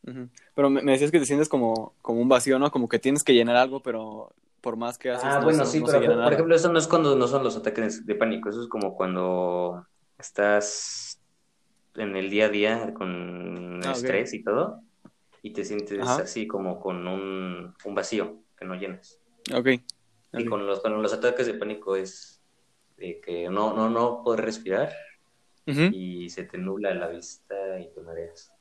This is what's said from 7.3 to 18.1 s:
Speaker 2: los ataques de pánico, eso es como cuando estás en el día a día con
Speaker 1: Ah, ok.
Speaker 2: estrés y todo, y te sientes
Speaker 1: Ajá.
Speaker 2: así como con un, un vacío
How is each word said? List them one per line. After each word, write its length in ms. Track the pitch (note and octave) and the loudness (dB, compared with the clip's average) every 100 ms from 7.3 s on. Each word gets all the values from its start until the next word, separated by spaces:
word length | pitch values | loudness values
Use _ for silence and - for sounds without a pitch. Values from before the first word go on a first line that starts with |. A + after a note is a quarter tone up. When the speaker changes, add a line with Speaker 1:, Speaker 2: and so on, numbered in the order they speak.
| C3+ | 2
Speaker 2:
los 120 | B2+ A2 | 0 -2
ataques 480 | G#2+ G#2+ A2 - - | -4 -2 -4 -4 -4
de 100 | G#2 | 0
pánico, 340 | A2+ A2 G#2+ | 0 0 -4
eso 120 | A2 | -6
es 60 | A#2+ | -6
como 280 | A2 G2 F#2+ | -4 -4 -2
cuando 920 | F#2 F#2 F#2 F2+ F2+ F2+ F2 F2+ F2+ _ _ _ | -2 0 0 0 0 0 -2 -6 -14 _ _ _
estás 1000 | - - G#2 G#2 G#2 - - - - - _ _ _ _ _ _ _ - | -12 0 4 4 2 -6 -8 -10 -12 -16 _ _ _ _ _ _ _ -8
en 200 | G#2+ F#2+ | -6 -4
el 140 | G2 | -2
día 160 | G#2 G#2+ | 2 4
a 40 | |
día 440 | G#2 G#2+ A2+ A2 | 4 2 0 -4
con 880 | - F#2 F2 F2+ - - F2 - F2 | -6 -6 -6 -8 -8 -10 -10 -10 -8
Speaker 1:
Ah, 80 | - | -6
ok. 40 | C3 | -4
Speaker 2:
estrés 380 | B2+ G#2 B2+ | -2 -2 -2
y 100 | A2 | -6
todo, 380 | - A2+ G3 - - _ - _ _ _ | -2 0 -2 -6 -20 _ -20 _ _ _
y 120 | G#2+ | -12
te 100 | G#2 G2 | -8 -6
sientes 360 | G#2 G2+ G2+ | -6 -6 -4
Speaker 1:
Ajá. 220 | G2 C3 | 0 0
Speaker 2:
así 240 | F#3 A#2+ A2 | -2 -6 -6
como 320 | G2+ F#2 F2 | -4 -6 -6
con 280 | F#2+ F2+ F2+ | -6 -6 -6
un, 680 | F#2+ G2 F#2+ F#2 F2+ F2+ - | -6 -6 -8 -8 -10 -14 -16
un 120 | - G2 | -8 -6
vacío 440 | F#2+ | -4